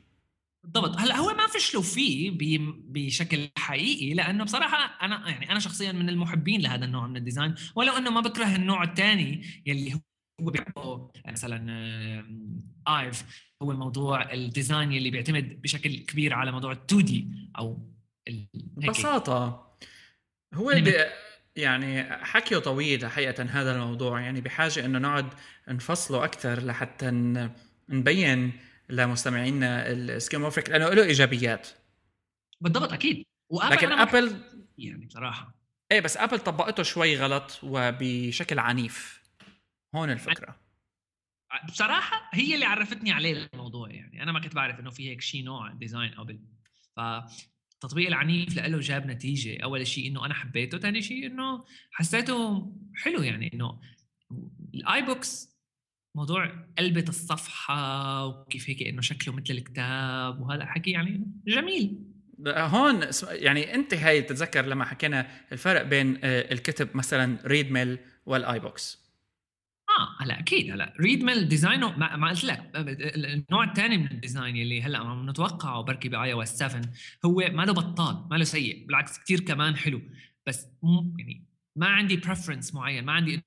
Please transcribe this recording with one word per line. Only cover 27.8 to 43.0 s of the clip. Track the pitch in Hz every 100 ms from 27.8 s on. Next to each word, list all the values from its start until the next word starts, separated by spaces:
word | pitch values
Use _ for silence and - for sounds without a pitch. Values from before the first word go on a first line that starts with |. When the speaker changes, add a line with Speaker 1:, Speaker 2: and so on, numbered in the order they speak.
| -
Speaker 2:
نبين | 135 127 180 165 127 123 123 - - -
لمستمعينا | 127 123 120 135 123 123 139 123 123 120
السكيمورفيك، | 123 123 117 117 151 147 151 156
لأنه | 156 160
له | 196
إيجابيات. | 196 139 135 123 120 113 - - _ _ _ _ _ _ _ -
Speaker 1:
بالضبط، | 170 170 262
أكيد. | 165 302 - - _ -
وآبل | 170 220 285
Speaker 2:
لكن | -
Speaker 1:
أنا | 294
ما |
Speaker 2:
أبل | 226 247 240
Speaker 1:
بحب، | 202 - - - -
يعني | 110 - 113
بصراحة. | - 127 117 - - _ _ -
Speaker 2:
إيه، | 208
بس | 165 -
أبل | 226 233
طبقته | - 160 175 214
شوي | 165 - 165 143
غلط | 135 139 139 -
وبشكل | 139 135 123 123 131 123 120 117 170 143
عنيف. | 120 123 117 - - - _ _ - - _ _ _ 151
هون | 160
الفكرة. | 120 - 160 - - _ _ _ _ _ _ _ _ - - -
Speaker 1:
بصراحة | - 220 330 - 440 -
هي | 175 277 302
اللي | 247
عرفتني | 208 208 214